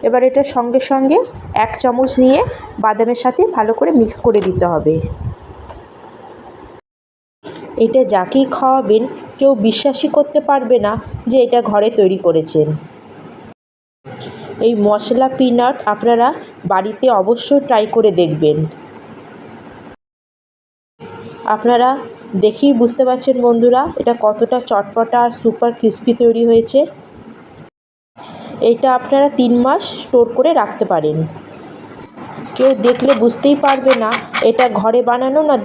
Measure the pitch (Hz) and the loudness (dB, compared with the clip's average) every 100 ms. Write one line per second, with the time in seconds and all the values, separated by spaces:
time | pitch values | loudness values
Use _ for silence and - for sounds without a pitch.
0 | - 247 254 262 277 262 240 254 262 269 | 0 0 2 0 -2 -2 -2 -2 0 0
1 | 269 349 523 - - - 220 - 254 240 | 2 0 0 -10 -8 -4 -4 -2 -2 0
2 | 262 254 254 285 494 - - - 214 214 | -2 2 4 4 0 -6 -14 -4 -2 0
3 | 226 240 254 254 403 285 214 226 311 320 | 0 0 -2 0 0 0 -2 0 2 2
4 | 220 - 240 208 185 180 175 160 151 160 | 0 0 2 2 0 -2 0 0 0 -2
5 | 160 - - - - - - - - - | -4 -8 -10 -12 -18 -20 -20 -20 -20 -20
6 | - - - - - - - - _ _ | -20 -20 -20 -20 -20 -20 -20 -20 _ _
7 | _ _ _ _ - - - - 226 262 | _ _ _ _ -20 -18 -14 -2 0 2
8 | 262 202 180 269 262 - 262 262 208 220 | 2 0 0 0 0 0 0 0 2 0
9 | 247 - - - 269 254 214 220 285 269 | 0 -10 -16 0 2 2 0 0 -2 -2
10 | 302 302 294 294 285 277 226 247 208 226 | 0 0 0 0 0 -2 2 0 0 -4
11 | - - - 262 240 240 233 208 214 214 | -8 -10 -2 2 2 2 2 0 0 2
12 | 190 190 180 160 160 160 151 151 - - | 2 2 0 0 0 0 0 -2 -10 -20
13 | - - - - - - _ _ _ _ | -20 -20 -20 -20 -20 -20 _ _ _ _
14 | - - - - - - 226 226 208 208 | -20 -16 -16 -16 -16 -2 0 2 2 2
15 | 208 254 262 262 254 240 247 269 - 208 | 0 0 0 2 2 2 0 0 -4 -2
16 | 233 233 240 320 - - 175 190 196 214 | 2 2 2 -2 -14 -12 -2 -2 -2 -2
17 | 262 214 190 233 - 285 - 233 214 233 | 0 2 2 -2 2 0 2 0 2 2
18 | 214 175 165 151 151 151 160 - - - | 2 2 0 2 0 0 -4 -8 -20 -20
19 | - - - - - - - - - - | -20 -20 -20 -20 -20 -20 -20 -20 -20 -20
20 | _ _ _ _ _ _ _ _ _ _ | _ _ _ _ _ _ _ _ _ _
21 | - - - - - 214 233 240 247 269 | -20 -18 -18 -14 -6 -2 2 2 2 0
22 | - - - 196 208 220 285 240 233 233 | -8 -18 -8 -2 0 2 2 4 2 2
23 | 254 254 262 254 240 233 240 247 311 - | 0 0 0 0 2 4 4 2 0 -2
24 | - 233 214 214 226 247 247 208 202 226 | -2 0 0 0 -2 -4 -2 -4 -2 -4
25 | 226 240 240 240 226 226 240 233 220 220 | 0 0 0 0 -4 0 -2 0 -2 0
26 | - 233 233 226 233 226 226 269 302 - | -2 2 2 2 4 2 4 0 0 -4
27 | - - - - - - - _ _ _ | -20 -20 -20 -20 -20 -20 -20 _ _ _
28 | _ _ - - - - - 233 269 254 | _ _ -20 -18 -16 -2 0 2 2 0
29 | 254 277 285 285 247 240 254 330 - - | 0 2 2 2 2 2 2 0 -4 -14
30 | - 247 233 247 277 311 208 - 190 175 | 0 2 2 2 2 2 -2 -4 -2 0
31 | 151 156 160 - - - - - - - | 0 -2 -6 -8 -20 -20 -20 -20 -20 -20
32 | - - - - - - 262 247 226 240 | -20 -20 -18 -16 -14 0 2 4 2 2
33 | 254 240 233 240 285 277 277 269 262 247 | 2 2 2 2 2 2 2 2 2 2
34 | 220 240 - - 226 226 254 196 214 233 | 0 -4 -6 0 0 2 0 2 0 0
35 | 240 240 262 277 302 262 | 0 0 0 0 2 2